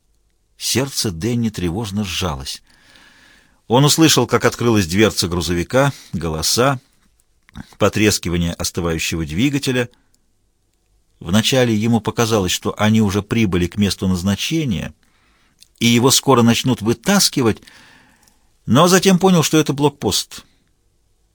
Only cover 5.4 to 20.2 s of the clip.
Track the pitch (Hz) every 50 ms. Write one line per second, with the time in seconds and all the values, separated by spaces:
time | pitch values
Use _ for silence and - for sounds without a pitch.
5.4 | 82 80 90 87 85 - - 127 139 143 135 - - - - 92 76 82 78 78
6.4 | 80 - - 113 120 139 139 127 - _ _ _ _ _ _ _ _ _ _ _
7.4 | _ _ - - - _ - - 110 101 - 104 107 104 98 - - 92 82 87
8.4 | 87 85 87 - - - - - 85 85 80 80 - - - 82 82 73 76 87
9.4 | 120 147 139 143 - 139 127 127 123 120 _ _ _ _ _ _ _ _ _ _
10.4 | _ _ _ _ _ _ _ _ _ _ _ _ _ _ _ _ - - 190 220
11.4 | 220 - - 131 123 120 110 104 107 117 117 113 - - 107 - 120 107 113 110
12.4 | 95 90 - - - 104 - - 104 107 110 110 110 101 92 104 98 - - 117
13.4 | 113 98 87 90 87 85 - 104 104 98 - - - 95 92 90 85 98 101 98
14.4 | - - 160 165 156 135 98 76 - - - _ _ _ _ _ _ _ _ _
15.4 | _ _ _ _ - _ _ - 117 117 120 120 113 135 123 - - 139 135 117
16.4 | 117 117 117 - - 127 120 - 101 110 117 - - - 202 196 - - - 151
17.4 | 127 110 98 - - - - - - - _ _ _ _ _ _ _ _ _ _
18.4 | _ _ _ _ _ - 101 131 170 180 180 185 - 190 190 170 185 190 185 170
19.4 | 139 - - 156 147 - 147 139 143 143 143 - - 110 90 -